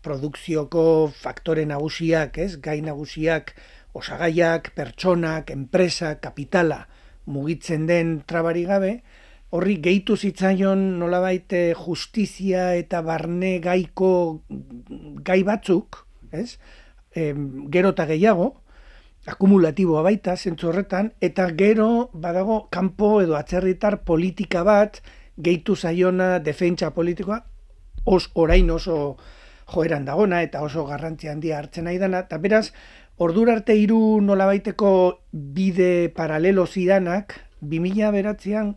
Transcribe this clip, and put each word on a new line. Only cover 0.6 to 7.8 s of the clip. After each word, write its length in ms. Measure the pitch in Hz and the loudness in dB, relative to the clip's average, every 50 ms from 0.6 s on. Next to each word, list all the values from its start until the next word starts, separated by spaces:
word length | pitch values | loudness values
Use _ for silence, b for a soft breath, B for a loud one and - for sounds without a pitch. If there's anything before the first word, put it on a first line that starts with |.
| 147 139 - 165 160 160 160 156 156 147 | -4 -2 0 2 4 4 4 4 2 0
faktore 540 | - - - 127 - - - 170 160 156 151 | -4 -8 -12 -12 -12 -8 -4 -4 -2 -2 -2
nagusiak, 720 | 151 143 143 156 156 - - 165 160 165 160 151 120 - 156 | -4 -4 -6 -6 -6 -6 -4 -2 0 0 0 0 -4 -6 -6
ez? 160 | 175 202 170 139 - | -6 -6 -8 -10 -8
Gai 160 | 156 151 151 | -8 -6 -6
nagusiak, 720 | 156 160 147 143 151 - - 160 156 165 160 156 - - - b b b b b b b - | -6 -8 -8 -10 -12 -12 -8 -4 -2 0 0 -2 -4 -8 -20 b b b b b b b -16
osagaiak, 800 | - - - - - 170 170 160 170 170 165 165 160 - - - | -14 -12 -12 -8 -4 -2 0 2 2 2 2 2 0 -4 -8 -10
pertsonak, 760 | - 143 123 - - - 185 175 170 165 160 160 160 - - | -10 -10 -10 -8 -2 0 2 2 2 0 -2 -4 -6 -8 -10
enpresa, 640 | 139 139 135 - - 180 180 165 - - 170 151 151 - - | -10 -10 -8 -2 0 2 2 2 0 -4 -4 -6 -6 -8 -10
kapitala 640 | 127 - 143 143 - - 185 170 156 139 - - b b b b b b b - | -14 -12 -12 -8 -2 0 2 2 2 0 -2 -8 b b b b b b b -14
mugitzen 600 | 156 139 139 139 160 170 131 - - 160 151 | -10 -8 -6 -4 -4 -6 -6 -6 -6 -4 -2